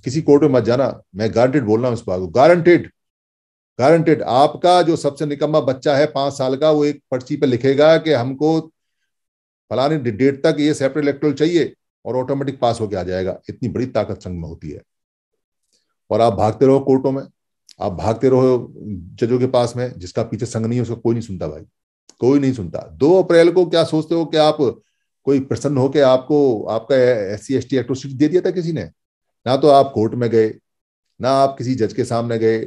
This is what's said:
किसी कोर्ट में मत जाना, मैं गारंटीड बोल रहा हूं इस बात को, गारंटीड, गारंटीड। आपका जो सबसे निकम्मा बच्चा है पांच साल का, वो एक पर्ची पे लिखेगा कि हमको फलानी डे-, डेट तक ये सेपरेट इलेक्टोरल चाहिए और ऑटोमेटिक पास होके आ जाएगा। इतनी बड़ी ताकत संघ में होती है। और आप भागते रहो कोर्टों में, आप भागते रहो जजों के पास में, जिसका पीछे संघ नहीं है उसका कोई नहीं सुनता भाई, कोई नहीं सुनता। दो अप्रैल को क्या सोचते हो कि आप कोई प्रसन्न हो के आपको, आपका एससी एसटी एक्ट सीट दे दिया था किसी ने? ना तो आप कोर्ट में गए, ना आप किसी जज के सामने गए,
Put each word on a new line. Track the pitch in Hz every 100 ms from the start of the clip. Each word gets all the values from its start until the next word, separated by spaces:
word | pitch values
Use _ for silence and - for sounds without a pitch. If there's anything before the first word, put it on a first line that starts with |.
किसी | - 143
कोर्ट | 151 143
में | 151
मत | 127
जाना, | 107 123 123 - _
मैं | 92 110
गारंटीड | 104 131 139
बोल | 107 110
रहा | 127
हूं | 113
इस | -
बात | 92
को, | 92
गारंटीड, | 85 151 175 165 165 - _ _ _ _ _ _ _ _ -
गारंटीड। | 131 170 160 135
आपका | - 120 151 - 175 180
जो | 170 160
सबसे | 143 139 151
निकम्मा | 143 151 151
बच्चा | 135 131 156 139
है | 151
पांच | 139 139
साल | 139 131 135
का, | 156
वो | 151
एक | 147 143 -
पर्ची | 131 127 147
पे | 143
लिखेगा | 120 131 139 151 160
कि | 160
हमको | 135 123 135 151 160 160 _ _ _ _ _ _ _ _ _ -
फलानी | 110 139 160
डे-, | 120
डेट | 101 135 139
तक | 160 147
ये | 147
सेपरेट | 151 135 151
इलेक्टोरल | 143 139 151
चाहिए | 143 151 170 120 - _ _
और | - 123
ऑटोमेटिक | 127 139 135 135
पास | 120 117
होके | 107 95
आ |
जाएगा। | 87 92 92 - -
इतनी | 80 120
बड़ी | 90 127
ताकत | 110 101 98
संघ | 92
में | 90 80
होती | 78 78
है। | 71 _ _ _ _ _ _ _ _ _ _ _ _ -
और | 107
आप | 113
भागते | 95 107 107 131
रहो | 135
कोर्टों | 135 131 135
में, | 135 139 _ _ _ _ -
आप | 98
भागते | 85 98 113 135
रहो | 127 131 123 - - 107 92 85
जजों | 101 117 123
के | 127
पास | 127 120 120
में, | 123 123
जिसका | 90 -
पीछे | 113 104 120
संघ | 113 113
नहीं | 120
है |
उसका | 117
कोई | 113 120
नहीं | 117
सुनता | - 92 82
भाई, | 76 80 _ _ _ _ -
कोई | 113 143
नहीं | 135
सुनता। | 120 85 - -
दो | 80 147 185
अप्रैल | 185 170 170
को | 175 170
क्या | 170
सोचते | 156 156 156
हो | 170 165
कि | 160
आप | 151 151 123 92 _ _ _ _ -
कोई | 139
प्रसन्न | 135 113 170 139
हो | 131
के | 147
आपको, | 135 131 131 147 139 107
आपका | 92 110 - 135 123 120 95
एससी | 107 -
एसटी | 131 120 135
एक्ट | 120
सीट | 131 139
दे | 131 151
दिया | 180
था | 185
किसी | 180 165
ने? | 156 80 _ _ _ _ _ 113
ना | 135
तो | 151
आप | 139 131
कोर्ट | 113 110
में | 123 120
गए, | 113 110 - _ _ _ _ _ -
ना | 120
आप | 135 139 135
किसी | 120
जज | 131 107
के | -
सामने | 117 117 117 117
गए, | 113 113